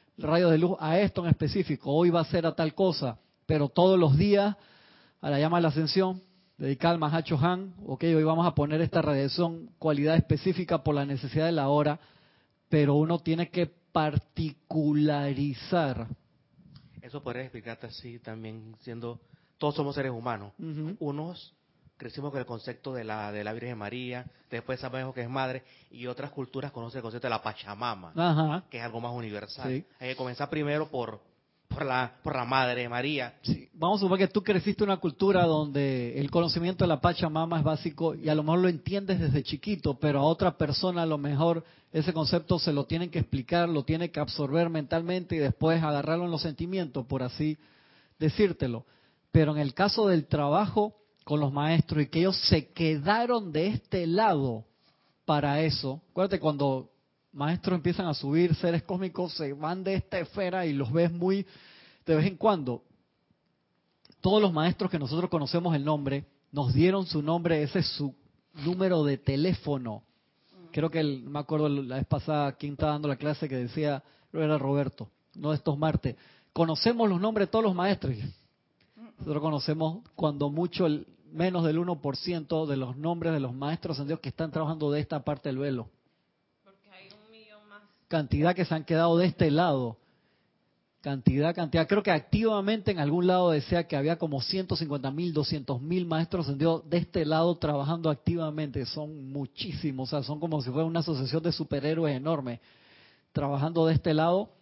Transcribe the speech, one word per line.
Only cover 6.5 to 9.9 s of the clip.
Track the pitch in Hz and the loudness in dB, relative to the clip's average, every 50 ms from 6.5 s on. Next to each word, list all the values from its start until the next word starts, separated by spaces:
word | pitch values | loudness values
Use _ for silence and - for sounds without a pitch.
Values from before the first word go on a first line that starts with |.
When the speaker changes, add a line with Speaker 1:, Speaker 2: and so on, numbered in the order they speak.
| _ - | _ -6
Speaker 1:
dedicada | - 135 139 - - 170 170 | -4 -2 -2 2 2 2 2
al | 170 | 4
Mahacho | 156 147 160 165 156 - 165 131 | 2 0 0 0 0 0 2 2
Han, | 151 175 180 185 196 190 175 - - | 4 2 2 0 -4 -10 -14 -14 -10
ok, | 143 135 - 165 | -10 -6 -2 2
hoy | 170 165 156 156 | 4 4 4 4
vamos | 160 160 165 175 | 4 4 4 2
a | 175 - | 2 2
poner | 147 143 147 156 160 | 2 0 2 2 0
esta | 165 - - 170 | 0 2 2 2
radiación, | 151 151 143 135 139 135 - 170 175 165 165 165 170 - - - | 2 2 2 2 0 0 0 0 -2 -2 -2 -6 -12 -16 -14 -4
cualidad | - 160 | 0 0